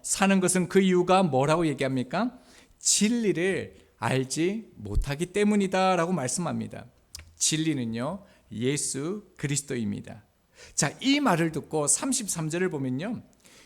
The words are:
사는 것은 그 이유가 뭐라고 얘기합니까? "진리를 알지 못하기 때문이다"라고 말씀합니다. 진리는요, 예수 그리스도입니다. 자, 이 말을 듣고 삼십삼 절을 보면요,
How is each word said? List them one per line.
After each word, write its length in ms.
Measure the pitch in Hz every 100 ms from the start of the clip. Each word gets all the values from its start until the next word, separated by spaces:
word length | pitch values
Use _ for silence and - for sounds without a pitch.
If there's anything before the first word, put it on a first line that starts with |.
사는 360 | - - 196 196
것은 300 | 185 190 170
그 100 | 196
이유가 440 | 190 180 175 185
뭐라고 420 | 185 131 147 160 165
얘기합니까? 720 | 131 135 131 123 170 247 - - - - _
"진리를 1000 | - - 208 240 214 156 185 165 98 - - _
알지 760 | 117 131 131 147 175 220 220 -
못하기 520 | 101 104 - 143 175
때문이다"라고 840 | 202 208 208 190 190 190 180 165
말씀합니다. 720 | 180 127 - 165 117 107 104 113 _ _ - - -
진리는요, 920 | - 156 160 139 117 113 131 190 - _ -
예수 800 | 107 127 143 - 135 151 208 - -
그리스도입니다. 840 | 147 139 - 127 104 104 - - - _ _ - - -
자, 200 | 147 -
이 180 | 247 285
말을 320 | 254 170 170
듣고 360 | 147 - 151 147
삼십삼 640 | - 269 254 196 165 156
절을 200 | 170 185
보면요, 520 | 156 131 127 196 - - _ - -